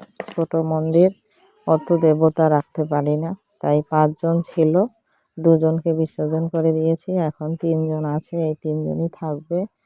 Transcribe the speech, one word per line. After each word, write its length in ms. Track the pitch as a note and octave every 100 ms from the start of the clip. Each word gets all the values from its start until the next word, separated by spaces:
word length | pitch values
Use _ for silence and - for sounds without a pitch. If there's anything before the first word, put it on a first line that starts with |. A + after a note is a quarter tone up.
| - - -
ছোট 280 | - E3 E3
মন্দির, 540 | D#3+ D#3+ D#3+ E3 F#3 F#3+ _ _ _ _ -
অত 260 | D#3+ -
দেবতা 520 | E3+ E3 D3+ D#3+ D#3 D#3+
রাখতে 340 | D3+ - -
পারি 320 | D3+ D3 C#3+ D3+
না। 140 | E3 F#3+ _ -
তাই 180 | D3+ D3+ D3+
পাঁচজন 520 | D#3 D3+ D#3 E3 E3
ছিল, 320 | E3 - D#3 E3+ A3+ _ _ _ _ -
দুজনকে 520 | E3 D#3+ D#3+ D#3+ D#3+
বিসর্জন 560 | D#3+ D#3+ - D3+ D#3+ E3
করে 220 | E3 D#3+
দিয়েছি, 380 | D#3+ D#3+ E3 - F#3
এখন 320 | D#3 - D#3 E3
তিনজন 480 | E3 D#3+ D#3+ D#3
আছে, 320 | D3+ D3+ - E3+ D#3+
এই 60 |
তিনজনই 540 | D#3 D#3 D#3 D#3 D#3 E3+
থাকবে। 500 | - D#3+ D3 D#3 E3+ G#3 _